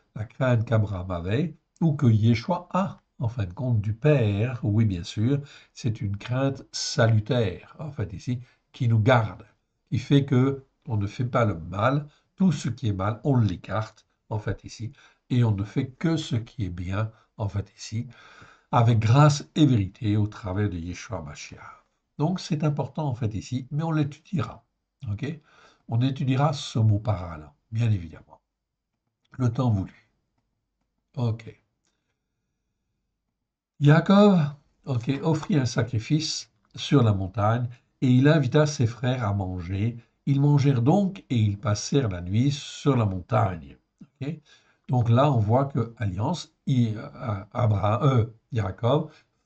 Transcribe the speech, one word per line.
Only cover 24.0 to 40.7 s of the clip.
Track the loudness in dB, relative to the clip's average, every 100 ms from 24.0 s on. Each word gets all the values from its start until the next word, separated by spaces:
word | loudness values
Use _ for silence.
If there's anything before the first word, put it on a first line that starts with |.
| -2 -6 _ -6 -6 -10 _ _ _ _ -10
OK ? | -8 -8 -10 _ _ -20 _ -6
On | 0
étudiera | 0 0 0 2 0
ce | -2 -4 0
mot | 2 2
parade, | -2 -4 -6 -12 -16 _ _
bien | -2 0
évidemment. | 0 -4 -16 -20 -20 _ _ _ _ _ _ _ _ _ -2
Le | -2
temps | 0 0
voulu. | 0 -2 -10 _ _ _ _ _ _ _ _ _ _ _ -4
Ok. | -4 -4 -10 -20 _ _ _ _ _ _ _ _ _ _ _ _ _ _ _ _ _ _ _ _ _ _
Yaakov, | 6 6 6 6 8 6 2 -4 _ _ -6
ok, | -4 -2 -2
offrit | 0 -2 0 0
un | 0
sacrifice | -2 -2 -4 -2 -2 -2 -8 -12 _ _ -14
sur | 0 4
la | 4
montagne | 2 -2 -2 0 0 -4 -10 _ _
et | 2
il | 4 6
invita | 4 4 2 2
ses | 2 -2
frères | -2 -4 -2 -2
à |
manger. | -2 -4 -6 -6 -4 -4 -4 -14 _ -2
Ils | 2
mangèrent | 4 4 4